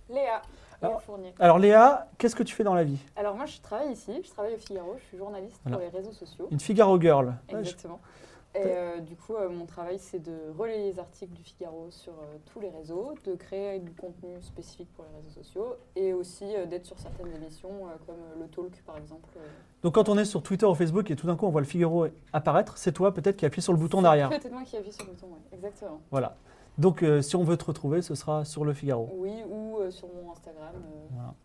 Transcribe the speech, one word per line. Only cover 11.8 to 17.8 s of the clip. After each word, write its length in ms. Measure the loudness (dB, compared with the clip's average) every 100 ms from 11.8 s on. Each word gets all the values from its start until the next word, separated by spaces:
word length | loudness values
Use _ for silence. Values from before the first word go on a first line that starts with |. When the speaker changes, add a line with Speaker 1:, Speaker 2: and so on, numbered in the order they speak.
| -16
Speaker 1:
sur, 220 | -18 -20
euh, 240 | -18 -18 -18 -20
tous 80 | -14
les 100 | -12
réseaux, 460 | -12 -10 -8 -8 -10
de 100 | -10
créer 460 | -10 -8 -8 -6 -8
du 100 | -12
contenu 400 | -14 -16 -14 -16 -16
spécifique 460 | -16 -18 -18 -18 -20
pour 100 | -20 -20
les 100 | -18
réseaux 260 | -20 -20
sociaux, 320 | -14 -8 -8 -10 -10 -4
et 160 | -2
aussi, 320 | -2 -6 -12
euh, 200 | -8 -6
d'être 220 | -6 -8 -12
sur 100 | -16
certaines 340 | -12 -12 -12
émissions, 340 | -12 -14 -16 -14
euh, 280 | -14